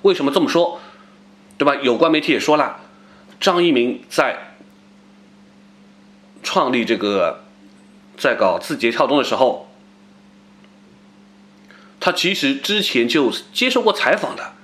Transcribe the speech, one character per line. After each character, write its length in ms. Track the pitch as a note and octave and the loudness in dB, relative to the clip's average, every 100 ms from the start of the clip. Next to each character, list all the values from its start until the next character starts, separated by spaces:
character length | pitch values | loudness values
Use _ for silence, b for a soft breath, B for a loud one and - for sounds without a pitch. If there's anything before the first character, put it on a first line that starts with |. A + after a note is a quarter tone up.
为 120 | G3 | 2
什 120 | F3+ C#3 | 2 0
么 60 | |
这 80 | F3+ | 0
么 100 | D3+ | 2
说？ 300 | E3+ E3+ B B B B B - - - - | 0 0 B B B B B -20 -20 -20 -2
对 80 | C#3+ | 0
吧？ 100 | C#3 | 0
有 220 | C3+ A#2 | 0 2
关 140 | E3 | 2
媒 80 | D3+ | 2
体 120 | D3 | 0
也 80 | A#2+ | 0
说 180 | B2 D3+ | 2 2
了， 220 | B2+ - B B B B B - | 0 -6 B B B B B -2
张 240 | - F3 | 0 2
一 80 | F3 | 2
鸣 320 | C3 A#2+ - - | 2 0 -4 -4
在 460 | - C3 - - - - _ _ - - - - - - - - - - - - - - - | 0 0 -2 -14 -20 -20 _ _ -20 -20 -20 -20 -20 -20 -20 -20 -20 -20 -20 -20 -20 -20 -14
创 320 | - F#3+ C3+ | -4 -2 0
立 100 | B2+ | -2
这 140 | A2+ G#2 | 0 -2
个、 460 | G2+ G2 E2+ - - - - - - - - - | 0 0 -2 -4 -18 -20 -20 -20 -20 -20 -20 -4
在 180 | C3+ A2 | -2 2
搞 220 | G2 E2+ | 0 0
字 200 | - - | -6 -2
节 140 | A#2 | -2
跳 140 | A#2 C3+ | 0 2
动 120 | C#3+ | 2
的 60 | |
时 120 | B2 G#2+ | 0 2
候， 340 | B2+ - - - - - - - - - - - - - - - - - - - - _ - B B B | 2 0 -12 -20 -20 -20 -20 -20 -20 -20 -20 -20 -20 -20 -20 -20 -20 -20 -20 -20 -20 _ -20 B B B
他 120 | - | -4
其 220 | F3+ F3+ | -2 -2
实 220 | G3 C#3 C#3 | -2 -2 -2
之 260 | - G#3 | -2 -2
前 260 | G3+ B2 A#2 | 0 0 2
就 240 | D3+ B2 - - | 2 0 -2 -10
接 160 | - B3 | -4 0
受 120 | B3+ | 2
过 100 | G#3+ | 0
采 220 | - - - | 2 0 0
访 200 | - - | -2 -8
的， 180 | - - | -14 -16